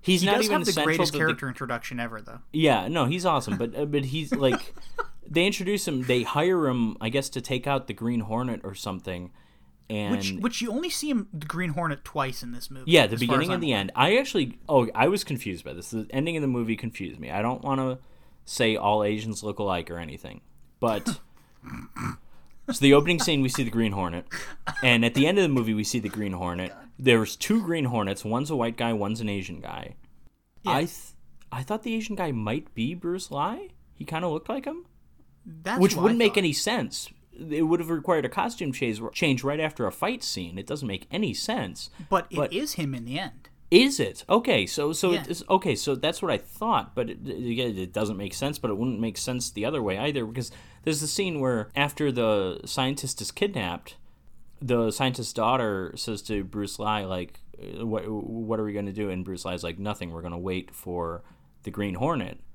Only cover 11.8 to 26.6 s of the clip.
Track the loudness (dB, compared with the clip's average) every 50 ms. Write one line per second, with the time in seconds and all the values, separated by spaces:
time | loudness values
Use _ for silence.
11.8 | -2 -2 -4 -4 -8 -8 -4 -4 -2 -2 -4 -6 -8 -8 -8 -8 -10 -10 -12 -10
12.8 | 2 6 8 8 8 8 4 2 2 4 4 4 4 2 0 0 2 2 2 2
13.8 | 0 0 2 4 6 6 6 4 4 2 0 0 0 0 -4 -12 -2 4 6 6
14.8 | 6 4 4 4 4 4 4 2 -2 -4 -6 -4 -4 -6 -6 -6 -8 -10 -10 -10
15.8 | -10 -6 -6 -6 -6 -2 -2 -2 0 0 0 0 0 0 2 0 2 0 -2 -2
16.8 | -2 -6 -6 -6 -8 -8 -8 -10 -10 -4 -2 0 0 0 -2 -2 -2 0 0 0
17.8 | 0 -2 -2 -6 -10 -20 -20 -20 -20 -20 -20 -20 -14 -10 -2 2 2 4 4 4
18.8 | 4 4 4 4 4 2 0 0 -2 -6 -6 -6 -6 -6 -4 -2 0 0 0 -2
19.8 | -2 -6 -8 -8 -8 -8 -10 -12 -12 -14 -16 -16 _ -20 -20 -20 -20 -20 _ _
20.8 | 0 0 0 0 -2 -4 -6 -6 -10 -18 -20 -20 -20 _ -20 -20 -16 -14 -12 -12
21.8 | -12 -12 -10 -6 -6 -6 -6 -8 -14 -20 -20 -20 -20 -20 -20 -14 -8 -6 -2 4
22.8 | 8 10 10 10 8 6 2 2 2 2 4 4 2 2 2 0 -2 0 2 2
23.8 | 2 2 2 0 -2 -2 -2 -6 -8 -8 -10 -10 -10 -10 -10 -8 -6 -6 -4 2
24.8 | 4 6 6 6 6 4 4 4 4 6 6 4 4 4 4 2 2 2 2 0
25.8 | 0 0 -2 -2 -2 -2 -4 -4 -4 -4 -2 -2 -2 -2 -2 -4